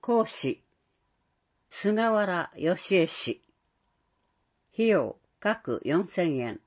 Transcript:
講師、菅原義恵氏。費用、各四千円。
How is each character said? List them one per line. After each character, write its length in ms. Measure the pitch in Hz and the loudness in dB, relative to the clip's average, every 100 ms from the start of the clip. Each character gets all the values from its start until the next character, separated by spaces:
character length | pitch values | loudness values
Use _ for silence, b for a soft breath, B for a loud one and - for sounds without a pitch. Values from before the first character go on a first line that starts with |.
講 240 | - 233 | 2 2
師、 400 | 220 - 135 - _ _ _ _ _ _ _ _ _ _ _ | 2 -2 -4 -6 _ _ _ _ _ _ _ _ _ _ _
菅 360 | - 202 214 | -4 0 2
原 460 | 226 220 202 180 - - | 2 2 0 -2 -4 -4
義 400 | 151 180 - 190 | -2 -2 2 2
恵 100 | 165 | 2
氏。 360 | - - - _ _ _ _ _ _ _ _ _ _ _ _ _ | 0 -8 -8 _ _ _ _ _ _ _ _ _ _ _ _ _
費 160 | - 226 | -2 2
用、 300 | 196 117 - _ _ | 2 2 -6 _ _
各 420 | 208 214 - 120 | -2 -2 -2 -4
四 220 | - 156 190 | 0 0 0
千 320 | - 175 135 | 0 0 0
円。 220 | 120 107 | -4 -8